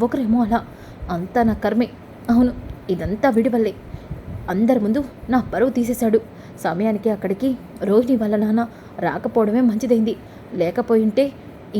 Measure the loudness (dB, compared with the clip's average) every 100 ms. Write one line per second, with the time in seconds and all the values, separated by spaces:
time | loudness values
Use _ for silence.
0 | -2 0 2 2 2 0 -4 -14 -20 -14
1 | -8 -6 -2 2 2 2 0 0 0 -6
2 | -20 -8 0 4 4 0 -10 -10 -4 -4
3 | -2 0 2 4 2 2 0 -2 -12 -16
4 | -12 -12 -12 -10 -4 0 2 4 2 0
5 | -4 -10 -2 0 0 0 0 2 -2 0
6 | 2 2 0 -12 -20 -6 -4 0 0 0
7 | 0 -2 -2 -2 -2 -2 -8 -6 2 4
8 | 4 2 2 2 2 2 0 -6 -16 -4
9 | -2 -2 0 2 2 4 2 2 2 2
10 | 2 -2 -10 -20 -10 -2 0 0 2 2
11 | 4 2 0 -2 -16 -18 -6 -2